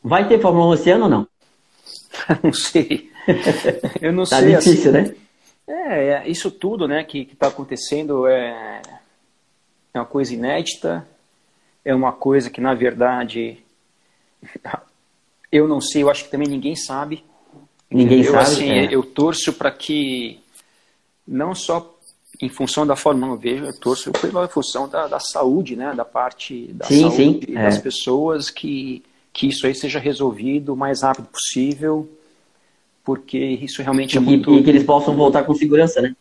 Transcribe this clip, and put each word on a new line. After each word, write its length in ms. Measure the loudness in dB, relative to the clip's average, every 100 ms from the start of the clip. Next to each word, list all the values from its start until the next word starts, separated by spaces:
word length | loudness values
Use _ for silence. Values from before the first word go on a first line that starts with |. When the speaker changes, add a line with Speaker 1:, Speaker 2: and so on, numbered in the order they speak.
Speaker 1:
Vai 240 | 2 0 4
ter 120 | 4
Fórmula 280 | 6 4 4
um 60 |
esse 160 | 4 4
ano 160 | 4
ou 40 | 4
não? 180 | 2 -2 _ _ _ _ _ -20 -20 _ -14 -4
Speaker 2:
<laughs> 160 | 0
Não 100 | 0
sei. 580 | -2 0 0 0 -6 -8 -6 -2 0 0 0 -2 -4 -8 -4
Eu 100 | -2
não 120 | -2
Speaker 1:
<laughs> 20 |
Tá 140 | 2 4
Speaker 2:
sei, 160 | 6
Speaker 1:
difícil, 360 | 6 6 6 6
Speaker 2:
assim, 200 | 4 2
Speaker 1:
né? 40 | -6 _ _ _ _ -12
Speaker 2:
é, 400 | -8 -4 -2 0
é, 200 | -2 -4
isso 200 | -6 -6
tudo, 380 | -6 -6 -4 -2
né, 160 | -2
que, 220 | -4 -12
que 100 | -12
tá 120 | _ -4
acontecendo 800 | -4 -12 -10 -6 -6 -2 0
é, 560 | 2 0 -2 -10 -14 -16 -18 -20 _ _ _ _ _ _ _ _ _
é 60 | -10
uma 60 |
coisa 280 | -6 -4 -4
inédita, 760 | -4 -4 -4 -6 -8 -6 -8 -10 _ _ _ _ _ _ _
é 80 | -2
uma 180 | 0 0
coisa 380 | -2 0 0 0
que, 100 | -4
na 140 | -2
verdade, 840 | 0 -2 0 0 0 -6 -8 -10 -12 _ _ _ _ _ _ _ _ -20 -20 -14 -14 _ _ _ _ _ _ _
eu 160 | 2 2
não 120 | 0
sei, 240 | -2 0
eu 60 | 0
acho 160 | 0
que 60 | -6
também 160 | -6 -4
ninguém 280 | -4 -8
sabe. 480 | -8 -8 -8 -8 -10 _ _ _ -20 _ _ _
Speaker 1:
Ninguém 340 | 2 6 6
Speaker 2:
Eu, 80 | 6
Speaker 1:
sabe, 120 | 4
Speaker 2:
assim, 280 | 4 2 2
Speaker 1:
é. 160 | 0 2
Speaker 2:
eu 100 | 0
torço 500 | -2 0 0 0 -4
pra 180 | -2 -4
que, 680 | -4 -6 -4 -2 -4 -8 -14 _ -20 _ _ _ _ _ _
não 300 | -8 -6 -6
só 400 | -6 -4 -4 -6 _ -20 _ _ -12
em 80 | -10
função 360 | -6 -4 -2
da 100 | 0
Fórmula 360 | 2 2 0 -2
um, 40 |
eu 40 | -6
vejo, 260 | -4 -4
eu 140 | -6 -6
torço 320 | -4 -2 -4
pela 360 | -4 -2 -2 -2
função 400 | -4 -4 -6 -6
da, 200 | -6 -4
da 120 | -6
saúde, 560 | -6 -2 0 0 -2
né, 180 | -8 -8
da 100 | -8
parte 640 | -6 -4 -6 -8 -14 -14 -14
da 120 | -12
Speaker 1:
Sim, 160 | 2 4
Speaker 2:
saúde 440 | 4 4 4 2 -4
Speaker 1:
sim, 60 |
Speaker 2:
das 240 | 0 2 2
Speaker 1:
é. 20 |
Speaker 2:
pessoas, 680 | -2 -6 -2 0 0 -4 -6
que, 520 | -10 -8 -8 -8 -12 _ _ _
que 140 | -4 -2
isso 180 | 0
aí 80 | -2
seja 240 | -2 -6 -4
resolvido 760 | -4 -2 -2 -2 -4 -4 -4
o 40 | -4
mais 240 | -4 0
rápido 240 | 0 -2 -6
possível, 800 | -10 -6 -2 -2 -2 -2 -4 -6 _ _ _ _ _ _ _ _ _
porque 340 | -6 -6 -6 -6
isso 420 | -4 -6 -8 -8
realmente 340 | -2 -2 0
Speaker 1:
E 20 | 0
Speaker 2:
é 20 |
Speaker 1:
que, 60 |
Speaker 2:
muito 280 | 4 4 6
Speaker 1:
e 100 | 6
que 60 | 8
eles 140 | 4
possam 320 | 6 2 2
voltar 280 | 4 4 4
com 100 | 0
segurança, 480 | 0 4 4 4 2
né? 120 | -2 -4